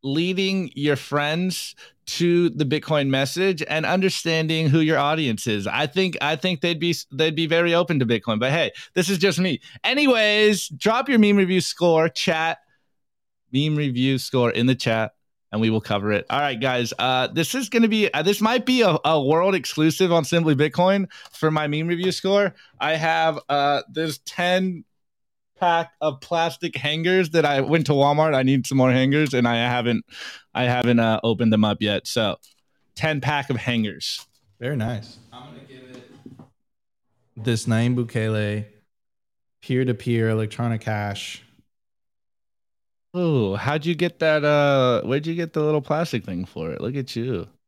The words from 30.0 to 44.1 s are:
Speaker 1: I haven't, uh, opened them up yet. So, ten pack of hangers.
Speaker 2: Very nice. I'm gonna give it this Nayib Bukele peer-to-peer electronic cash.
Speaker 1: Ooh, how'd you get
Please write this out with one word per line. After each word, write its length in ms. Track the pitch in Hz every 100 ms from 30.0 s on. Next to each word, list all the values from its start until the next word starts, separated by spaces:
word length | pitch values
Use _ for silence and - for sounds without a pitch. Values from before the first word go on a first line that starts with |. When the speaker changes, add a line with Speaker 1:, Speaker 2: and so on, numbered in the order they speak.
| - - - - _
Speaker 1:
I 100 | -
haven't, 360 | 123 123 120 120
uh, 180 | 113 110
opened 280 | 117 110 117
them 120 | 107
up 140 | 107 101
yet. 260 | 107 101 -
So, 300 | - 110 - _ _ _ _ _
ten 260 | - 160 151
pack 300 | 127 147 135
of 60 | 123
hangers. 680 | - 120 107 76 - - - _ _ _
Speaker 2:
Very 160 | 123 143
nice. 400 | 110 117 - - -
I'm 140 | 123 139
gonna 180 | 135 131
give 300 | 127 127 127
it 60 | 123 - - - - _ _ _ _ _ _ _ _ -
this 300 | 110 113 -
Nayib 300 | 113 120 123
Bukele 720 | 117 117 110 110 107 107 107 _ _ _ _ _ _ _ _ _
peer-to-peer 640 | - 127 131 117 - 117 113
electronic 540 | 110 107 - 120 113
cash. 600 | 107 107 104 101 - - _ _ _ _ _ _ _ _ _ _ _ _ _ _ _ _ _ 175
Speaker 1:
Ooh, 400 | 175 143 104 98
how'd 280 | 131 156
you 120 | 156 165
get 240 | 175